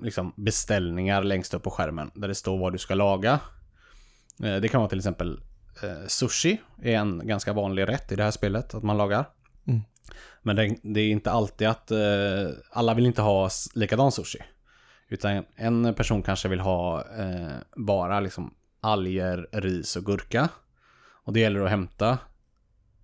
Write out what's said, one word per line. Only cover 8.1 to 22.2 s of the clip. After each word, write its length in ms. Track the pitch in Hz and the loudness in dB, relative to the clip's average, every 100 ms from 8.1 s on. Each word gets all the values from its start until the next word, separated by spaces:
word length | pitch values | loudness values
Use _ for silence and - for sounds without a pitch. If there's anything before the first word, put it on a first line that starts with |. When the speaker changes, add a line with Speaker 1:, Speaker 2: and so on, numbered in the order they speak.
Speaker 1:
i 40 | 101 | 0
det 60 | |
här 60 | 107 | 0
spelet 440 | 107 104 104 127 | 0 -2 -2 -4
att 80 | 110 | -4
man 140 | 104 104 | 0 2
lagar. 280 | 101 104 147 _ _ - - | 2 2 -2 _ _ -10 -2
Speaker 2:
Mm. 140 | 117 107 - - - - - | -2 -2 -12 -20 -20 -20 -6
Speaker 1:
Men 140 | 113 104 | 0 2
det, 200 | 107 113 | 2 0
det 180 | 104 107 | -2 2
är 100 | 107 | 2
inte 200 | 107 107 | 2 2
alltid 380 | 117 104 - 110 | 0 0 0 0
att, 220 | 113 - | 0 -2
eh, 80 | 110 104 101 101 95 92 71 - | 0 2 2 2 0 -2 -6 -8
alla 220 | 110 117 | 0 2
vill 120 | 113 123 | 4 4
inte 160 | 113 | 4
ha 240 | 107 98 95 | 4 4 2
s-, 220 | - - | -2 -6
likadan 380 | - 104 107 139 | -2 0 4 4
sushi. 260 | - 87 - - _ _ _ _ _ _ | 2 -4 -12 -14 _ _ _ _ _ _
Utan 360 | - 104 101 - - | -4 -2 -2 -4 -6
en 380 | 113 117 117 | 0 2 2
person 280 | - - 107 | 2 2 0
kanske 260 | - 95 - | 0 -2 0
vill 120 | 92 | 0
ha, 400 | 95 92 87 80 | 0 0 0 -2
eh, 500 | - 110 95 90 82 65 - - | -6 -6 -6 -6 -6 -10 -12 -6
bara 440 | 104 98 87 101 | 0 0 2 0
liksom 340 | 98 92 82 - _ _ | -2 -6 -10 -14 _ _
alger, 680 | 110 107 92 95 92 90 85 | 0 2 0 0 0 -2 -4
ris 440 | 107 95 90 - 90 | -4 -2 -2 -4 -4
och 80 | |
gurka. 440 | 98 101 - 113 156 - _ _ _ _ - _ | -2 -2 0 0 0 -2 _ _ _ _ -20 _
Och 80 | - | -2
det 80 | 110 | 2
gäller 200 | 110 101 | 4 2
att 100 | 95 | 2
hämta 480 | 104 90 - 107 127 | 0 -2 -2 0 0